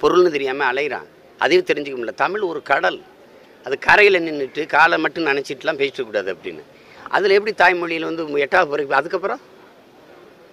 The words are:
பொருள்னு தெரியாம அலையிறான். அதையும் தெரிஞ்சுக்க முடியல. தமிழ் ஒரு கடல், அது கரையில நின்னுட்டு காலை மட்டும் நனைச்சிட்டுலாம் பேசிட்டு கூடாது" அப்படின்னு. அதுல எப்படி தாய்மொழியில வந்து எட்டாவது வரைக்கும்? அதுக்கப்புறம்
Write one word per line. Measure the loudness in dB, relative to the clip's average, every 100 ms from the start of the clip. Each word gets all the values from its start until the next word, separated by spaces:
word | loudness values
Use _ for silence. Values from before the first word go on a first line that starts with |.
பொருள்னு | 2 4 4
தெரியாம | 2 -4 -2 -2
அலையிறான். | -2 -4 -6 -12 -20 -20 -4
அதையும் | 2 2 2
தெரிஞ்சுக்க | -2 -4 -8
முடியல. | -8
தமிழ் | -4 -4 -2
ஒரு | -6 -6
கடல், | -2 0 0 -4 -12 -20 -20 -20 -20 -18
அது | -8 -4 4
கரையில | 6 6
நின்னுட்டு | 4 0 -4 -6 -6 -2
காலை | 4 4 4
மட்டும் | 0 -2 0
நனைச்சிட்டுலாம் | 0 -2 -6 -4 -2 -2
பேசிட்டு | -2
கூடாது" | -4 -2 -4
அப்படின்னு. | -6 -10 -14 -18 -20 -20 -20 -4
அதுல | -2 2
எப்படி | 2 0 2
தாய்மொழியில | 2 2 -2 -4 -6 -6
வந்து | -4 -2
எட்டாவது | 0 0 0
வரைக்கும்? | -2 -2 -2
அதுக்கப்புறம் | -2 -4 -4 -8 -12 -20 -20 -20 _ -20 -20 -20 -20 -20 -20